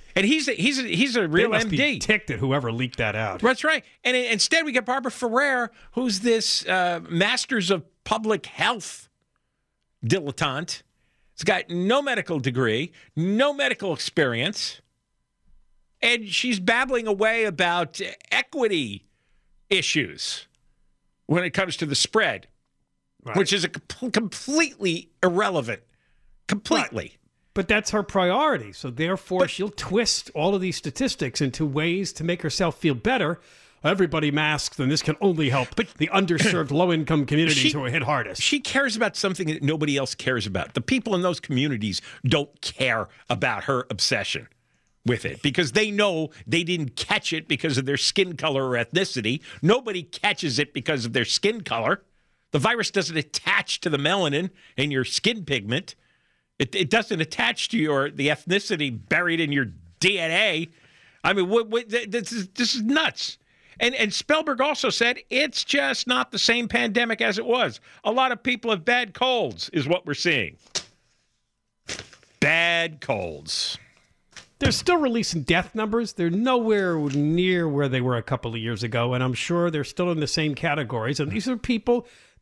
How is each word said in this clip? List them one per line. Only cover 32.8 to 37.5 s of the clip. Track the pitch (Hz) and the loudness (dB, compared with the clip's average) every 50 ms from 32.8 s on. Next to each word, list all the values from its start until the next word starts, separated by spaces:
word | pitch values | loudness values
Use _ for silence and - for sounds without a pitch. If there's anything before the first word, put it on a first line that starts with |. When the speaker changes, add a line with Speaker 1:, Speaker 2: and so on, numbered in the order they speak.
| - 160 135 | 0 0 0
Speaker 2:
better. | 120 - 214 262 247 170 151 170 - - - - - - - _ _ - | 2 2 0 2 2 0 0 -2 -4 -8 -20 -20 -20 -20 -20 _ _ 0
Everybody | 147 180 185 185 156 147 160 156 147 | 0 2 4 2 2 2 2 2 2
masks, | 143 156 156 151 151 139 - - - - | 2 2 2 2 0 0 -2 -6 -4 0
and | 135 131 | 0 2
this | 151 156 | 2 2
can | - 156 156 - | 0 0 0 2
only | 202 196 175 156 156 135 | 2 2 2 2 2 2
help | 127 139 123 - - | 2 2 0 -2 -2
Speaker 1:
But | - 226 - - | -4 -4 -4 -2
Speaker 2:
the | - 151 170 - | -4 -2 0 2
underserved, | 196 196 170 170 156 160 220 180 170 156 135 | 2 2 2 2 2 4 2 2 2 0 2
<clears throat> | |
low-income | 139 156 180 180 170 160 151 127 160 151 139 | 2 4 4 4 4 2 2 2 2 2 2
communities | 123 147 151 165 160 | 2 2 4 4 4